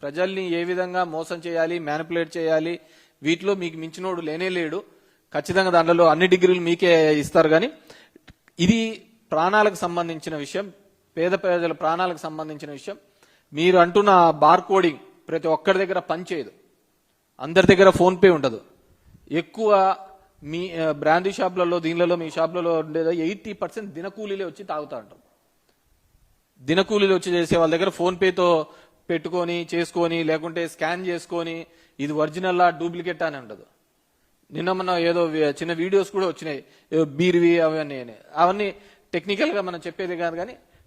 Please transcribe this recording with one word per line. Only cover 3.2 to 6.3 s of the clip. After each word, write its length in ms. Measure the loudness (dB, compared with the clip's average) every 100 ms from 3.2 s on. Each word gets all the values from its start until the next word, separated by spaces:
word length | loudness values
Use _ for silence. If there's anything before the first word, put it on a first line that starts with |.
వీటిలో 320 | -4 -2 -2 -2
మీకు 220 | -4 -8
మించినోడు 440 | -14 -10 -8 -6
లేనే 280 | -6 -6 -4
లేడు. 340 | -4 -4 -6 -10 _ _ _ _
ఖచ్చితంగా 360 | -8 -2 0 2
దాంట్లో 360 | 4 4 6 6
అన్ని 200 | 6
డిగ్రీలు 340 | 4